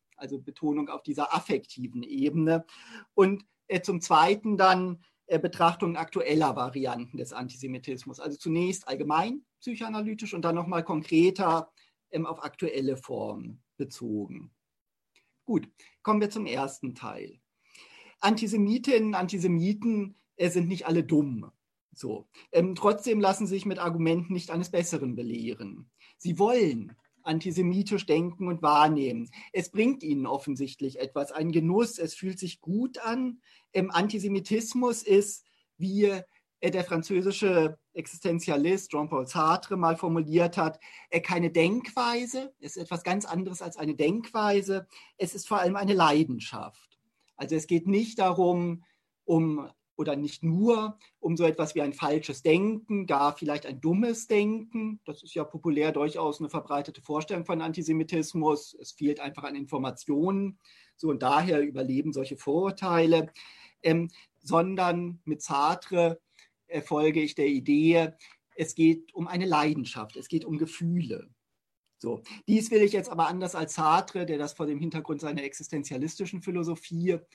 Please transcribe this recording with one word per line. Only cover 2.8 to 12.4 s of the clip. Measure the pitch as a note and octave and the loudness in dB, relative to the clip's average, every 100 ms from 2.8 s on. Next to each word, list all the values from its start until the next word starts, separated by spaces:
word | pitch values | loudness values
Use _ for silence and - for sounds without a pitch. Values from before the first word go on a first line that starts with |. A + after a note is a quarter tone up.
| - - - | -20 -20 -2
Und, | - F#3+ G3+ - _ - | 4 4 4 -6 _ -6
äh, | F#3 | -4
zum | F3+ F3+ | -2 -4
Zweiten | - D#3 F3 G#3 G#3+ G3 | 4 6 6 4 0 4
dann, | F#3+ F#3 F#3 E3+ _ _ - | 6 6 0 -6 _ _ -2
äh, | D#3+ | 0
Betrachtung | E3+ - E3+ E3+ E3+ E3 | 0 2 2 2 -2 -2
aktueller | D#3+ F#3+ D3 D#3 D3 C3 | -4 -4 0 2 2 0
Varianten | B2+ C3+ B2+ A#2+ A#2+ B2+ | -4 -4 -4 -4 -8 -10
des | B2 | -10
Antisemitismus. | A#2+ B2+ - C3 B2+ C3+ B2+ C3+ B2+ | -10 -10 -10 -10 -10 -10 -10 -12 -12
Also | D#3+ C#4+ | -10 -8
zunächst | E3 D#3+ F3+ G3 - | -2 0 0 -4 -6
allgemein | C#3 D3 D#3+ G#3 C#4 - _ | -6 0 0 0 -6 -12 _
psychoanalytisch | B3 A3 A3+ G#3+ G#3+ A3 A3 | -10 -8 -8 -6 -6 -6 -8
und | F3+ | -4
dann | E3+ E3+ | -2 0
nochmal | E3+ E3+ | -2 -2
konkreter, | E3 D#3 - D#3+ F3+ F#3+ F3+ E3 - _ _ _ _ | -2 -4 2 4 4 4 2 0 -2 _ _ _ _
ähm, | E3 D#3+ | -6 -6
auf | - | -8